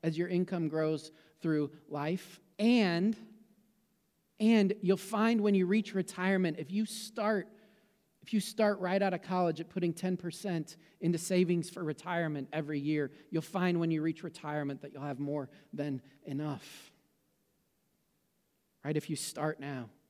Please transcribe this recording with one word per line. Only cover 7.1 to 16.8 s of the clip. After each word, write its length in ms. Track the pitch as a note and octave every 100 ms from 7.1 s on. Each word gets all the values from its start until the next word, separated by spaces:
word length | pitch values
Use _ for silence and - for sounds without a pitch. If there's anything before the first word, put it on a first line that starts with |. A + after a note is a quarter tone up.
| - G#3 G#3 F#3 - - _ _ _ _ _
if 100 | -
you 60 | A3
start 400 | - - G#3+ G#3
right 200 | F3+ G3
out 140 | G3
of 80 | F3+
college 380 | - F#3 F3 D#3+
at 100 | E3
putting 240 | F#3+ F3
ten 240 | E3+ F#3 F3+
percent 580 | F3 - G3+ E3+ D3 - - _
into 180 | E3 E3+
savings 500 | F3 F#3 F3+ F3 E3
for 140 | -
retirement 640 | D#3+ D3 F3+ E3+ D#3+ D3+ C3+
every 280 | D#3 D3 D3
year, 320 | C#3+ D3+ C#3+ - -
you'll 140 | D#3+
find 360 | D#3 F#3+ F3+ F3
when 120 | E3
you 100 | D#3+
reach 220 | D#3+ D#3+
retirement 580 | E3 - D3+ D3+ C#3+ C#3
that 100 | C#3+
you'll 120 | -
have 160 | C#3+ C3
more 300 | C#3+ D3 C3 - _
than 300 | D3+ D3 C3 - _ -
enough. 680 | C#3 D3+ C3+ - -